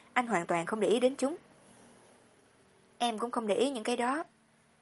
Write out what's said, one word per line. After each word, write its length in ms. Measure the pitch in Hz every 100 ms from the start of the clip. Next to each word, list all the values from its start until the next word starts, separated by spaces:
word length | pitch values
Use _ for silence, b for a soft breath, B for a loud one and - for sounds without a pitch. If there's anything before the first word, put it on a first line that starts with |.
| B
anh 140 | - 233
hoàn 200 | 190 170
toàn 200 | 170 170
không 140 | 220
để 80 | 180
ý 120 | 233
đến 140 | 247 269
chúng. 200 | 262 349 - - - - - - - - _ _ _ _ _ _ _ -
Em 200 | 240 214
cũng 120 | 240
không 160 | 247 214
để 80 |
ý 160 | 190 262
những 140 | 254
cái 120 | 220 247
đó. 280 | 240 294 349 _ _ _ _ _